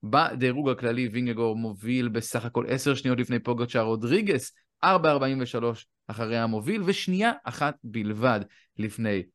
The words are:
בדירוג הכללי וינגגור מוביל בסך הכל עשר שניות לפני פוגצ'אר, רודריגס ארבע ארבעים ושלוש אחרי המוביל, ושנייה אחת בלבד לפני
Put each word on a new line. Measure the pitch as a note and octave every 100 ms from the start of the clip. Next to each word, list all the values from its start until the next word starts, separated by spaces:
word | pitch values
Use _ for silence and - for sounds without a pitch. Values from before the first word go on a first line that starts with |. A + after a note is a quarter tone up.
בדירוג | A2+ C3 D#3+ B2+ B2+ B2+ C#3+
הכללי | B2+ A#2+ A#2+ B2
וינגגור | A2 B2 A2+ A#2 A2
מוביל | A2+ G2 G#2+ B2+ A#2+
בסך | A2+ A2+ A#2+
הכל | A#2 A#2+ -
עשר | C3 C#3+
שניות | C3 B2+ B2
לפני | B2 B2
פוגצ'אר, | - A#2+ A#2+ B2+
רודריגס | A2 A2+ A#2 E3+ G#3 D3 - _ _ _
ארבע | E3+ F#3+ D#3+
ארבעים | C#3+ C3+ C3+
ושלוש | B2 B2 A#2 A2+ - _ _
אחרי | A2 A2+ A#2
המוביל, | A2+ A2 A2 G3+
ושנייה | F3+ G3 - F#3 A3 A3+
אחת | - - D3 D3
בלבד | B2 A2 G#2 G#2+ B2+ A2 G2+ _ _ -
לפני | G#2+ G#2+ A2+ G2 F2+